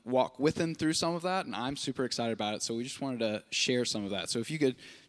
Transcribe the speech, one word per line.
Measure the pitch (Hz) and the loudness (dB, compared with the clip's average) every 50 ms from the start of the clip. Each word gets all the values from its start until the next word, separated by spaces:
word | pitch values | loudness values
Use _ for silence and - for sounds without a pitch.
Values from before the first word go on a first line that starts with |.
| - | -4
walk | 117 127 127 123 - - - | 0 2 2 2 2 2 2
with | 139 156 - - | 2 2 4 2
him | 170 165 160 | 0 -2 0
through | - 156 156 160 | 0 0 0 2
some | - 180 165 170 | 2 0 0 0
of | 170 165 | 0 -2
that, | 180 185 190 - | -2 -2 -2 -2
and | - 95 | -4 -4
I'm | 107 120 135 143 | -4 -4 -4 -4
super | - - 139 127 - 131 | -4 -4 -4 -2 0 0
excited | 117 - - 120 117 | 0 0 0 0 0
about | 113 107 107 104 107 | 0 0 0 -2 -2
it. | 101 | -2
So | - - 113 | -2 -2 -2
we | 117 123 | -2 -4
just | 127 - - | -4 -6 -6
wanted | 143 135 127 113 | -4 -4 -2 0
to | 117 107 104 95 - - | 0 0 0 -2 -4 -4
share | - - - - 127 123 120 | 0 2 2 4 4 4 2
some | - - 110 101 | 2 0 -2 -2
of | 95 | -2
that. | 101 92 85 - | -2 -2 -2 -2
So | - 117 | -2 -2
if | 113 - | -2 -2
you | 156 156 | 0 2
could | 143 131 123 - - - - - - | 2 2 2 0 -6 -20 -20 -20 -14